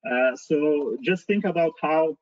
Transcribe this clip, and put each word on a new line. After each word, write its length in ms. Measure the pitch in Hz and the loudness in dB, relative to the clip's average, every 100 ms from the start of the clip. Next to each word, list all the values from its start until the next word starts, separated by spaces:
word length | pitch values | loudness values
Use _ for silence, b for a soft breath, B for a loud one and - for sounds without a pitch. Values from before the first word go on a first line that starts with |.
| - | -2
Uh, 280 | 123 131 127 | 0 0 0
so 600 | - 156 151 147 143 131 | -2 0 2 0 -2 -6
just 240 | 135 185 - | -2 -4 0
think 180 | 208 208 | -2 0
about 280 | 170 165 - | 0 -2 -2
how 340 | 151 156 160 - | -2 2 0 -2